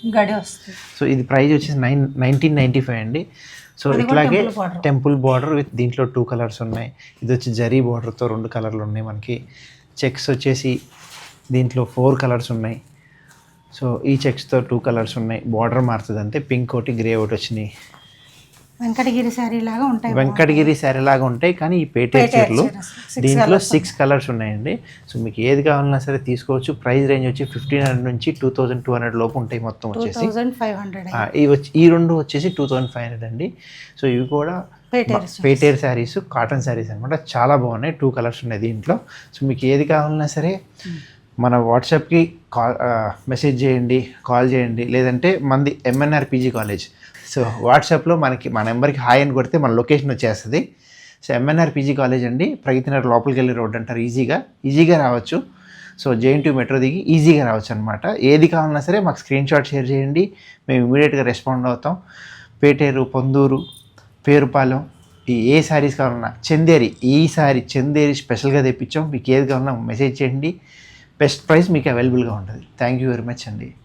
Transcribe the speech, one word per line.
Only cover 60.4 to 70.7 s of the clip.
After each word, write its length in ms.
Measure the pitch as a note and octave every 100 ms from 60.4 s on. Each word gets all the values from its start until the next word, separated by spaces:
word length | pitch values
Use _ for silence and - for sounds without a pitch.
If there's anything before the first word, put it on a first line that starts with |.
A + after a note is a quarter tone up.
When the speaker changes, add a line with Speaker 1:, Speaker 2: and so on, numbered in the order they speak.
| - - -
Speaker 2:
మేము 200 | C3 A#2+
ఇమీడియట్గా 340 | C3+ D3 C3+
రెస్పాండ్ 440 | B2 A#2 - B2+ B2+
అవుతాం. 300 | A#2+ D3 F#3 - - - - - _
పేటేరు, 400 | C#3+ C#3 D3 C3+
పొందూరు, 640 | C3 C3+ C3 C#3 C3+ C3 - - _ _ _ _ -
పేరుపాలెం, 580 | C#3+ C#3 C#3 C3 C3 D#3 - _ _ -
ఈ 60 | A#2+ A#2
ఏ 120 | D3+
శారీస్ 340 | D3+ D#3 C#3+ C#3
కావాలన్నా, 380 | C3+ A#2+ A#2 - -
చందేరి, 480 | D#3 E3 D#3+ A2+ -
ఈ 240 | B2+ C#3+ D#3+
సారీ 340 | - D3 C3 B2 C#3
చందేరి 360 | C3+ D3 C#3+
స్పెషల్గా 480 | C#3 - A#2 C#3 C#3
తెప్పించాం. 480 | C3 B2 A#2 D#3 D#3
మీకు 200 | C3+ -
ఏది 160 | C3 C3+
కావాలన్నా 340 | C3 C3+ A#2+ A#2
మెసేజ్ 360 | A2 C#3 B2+
చేయండి. 380 | C3+ C3 D3+ F3+ _